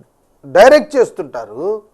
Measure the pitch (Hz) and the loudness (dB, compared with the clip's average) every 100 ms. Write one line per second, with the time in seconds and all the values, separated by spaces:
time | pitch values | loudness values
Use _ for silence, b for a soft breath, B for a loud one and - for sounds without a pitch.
0 | _ _ _ _ 139 151 240 294 214 277 | _ _ _ _ -4 4 4 4 0 -4
1 | 214 - 147 123 107 113 180 214 _ | -4 -4 -14 -12 -14 -12 -10 -10 _